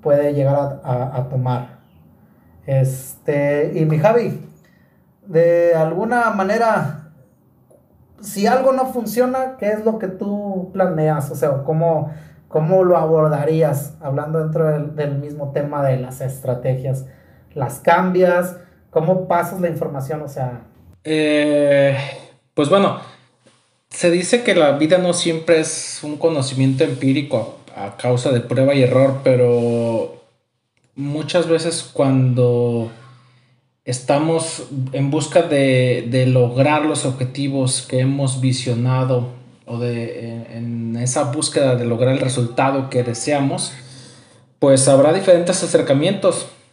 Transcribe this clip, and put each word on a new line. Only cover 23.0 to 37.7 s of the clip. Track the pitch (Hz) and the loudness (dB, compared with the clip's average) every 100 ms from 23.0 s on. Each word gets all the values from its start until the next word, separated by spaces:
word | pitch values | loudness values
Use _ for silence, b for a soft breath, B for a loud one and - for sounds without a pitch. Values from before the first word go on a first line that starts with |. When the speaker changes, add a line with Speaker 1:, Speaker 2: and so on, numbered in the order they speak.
| B B B _ _ _ _ _ _ | B B B _ _ _ _ _ _
Speaker 2:
se | - 175 | -2 2
dice | 180 180 240 | 2 0 0
que | 226 | 2
la | 175 147 | 4 4
vida | 139 156 180 | 4 2 2
no | 180 | 2
siempre | 175 170 160 160 160 | 0 -2 -2 2 2
es | 151 - - - | 2 -6 -10 -12
un | 151 151 | -12 -2
conocimiento | 165 156 131 131 135 135 | 0 0 -2 0 2 2
empírico, | 156 131 135 139 139 117 104 - - - | 0 0 0 0 -2 -4 -4 -12 -20 -12
a | 101 - | -12 -6
causa | 123 123 147 | -2 0 0
de | 101 | -2
prueba | - 131 135 | 0 0 2
y | 139 | 4
error, | 123 127 135 131 | 4 4 2 2
pero | 135 123 123 120 117 117 117 113 - - _ _ _ _ _ _ _ - | 2 4 4 2 2 0 -2 -2 -6 -12 _ _ _ _ _ _ _ -10
muchas | 143 147 156 180 160 | -6 -6 -2 -2 2
veces | 165 165 160 - | 0 0 -6 -8
cuando | - 139 131 127 123 123 120 120 117 113 - b b b b b b _ _ | 0 2 4 2 2 2 2 0 -2 -4 -12 b b b b b b _ _
estamos | - 123 - 143 160 165 160 - - 135 131 | -8 -8 -2 0 2 0 -4 -10 -10 -8 -6
en | 135 139 | -2 -2
busca | 156 147 180 | -2 0 0
de, | 165 143 139 131 127 110 117 | 2 2 4 2 2 0 -2
de | 127 127 | 0 2
lograr | 127 120 127 143 151 | 4 2 2 2 2
los | 151 131 | 0 -2
objetivos | 139 127 127 - 139 135 127 | -4 -4 -6 -4 -4 -2 -2